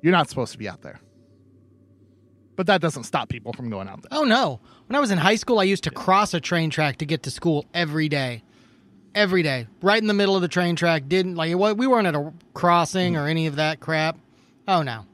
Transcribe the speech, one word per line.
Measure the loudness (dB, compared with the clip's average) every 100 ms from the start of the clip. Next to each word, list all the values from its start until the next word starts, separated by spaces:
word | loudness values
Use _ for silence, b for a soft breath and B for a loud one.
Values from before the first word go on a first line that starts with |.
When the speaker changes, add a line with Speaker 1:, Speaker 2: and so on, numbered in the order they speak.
Speaker 1:
You're | 4
not | 2 2
supposed | -2 -8
to | -8
be | -12
out | -12
there. | -18 -20 _ _ _ _ _ _ _ _ _ _ _ _ _ _ _ -6
But | 2
that | 2
doesn't | 2 -4
stop | -4 -4 -4
people | -8 -10
from | -10 -8
going | -8 -10
out | -14
there. | -8 -2
Speaker 2:
Oh, |
no. | 2 2 2 -4 b b b
When | -2
I |
was | 0
in | 2
high | 2 0
school, | 2 2
I |
used | 2 0
to | -2
Speaker 1:
Yeah. | -6
Speaker 2:
cross | 2 2 2
a | -4
train | -2 -2 -2
track | 0 -2 -2
to | -4
get | -4
to | -6
school | -4 -2 -2 -4
every | -4 -2 -2 0
day. | -2 -4 -6 _ b b b b -20 _
Every | 0 2 2
day. | 2 -2 -6 -2
Right | 2 2
in | 2
the |
middle | 2 2 2
of |
the | 0
train | 0 0
track. | 0 2 0 0
Didn't, | 0 0
like, | -2 -2
it | 2
wa-, | 2
we | 2 2
weren't | 2 2
at |
a | 0 -4 -12 _
crossing | 0 4 4 2 0 0
Speaker 1:
Mm-hmm. | 0
Speaker 2:
or | 0
any | 0 -2
of | 0
that | -2 -2
crap. | -4 -2 -2 -4 _ b b b 0
Oh, | 0
no. | 0 -6 -12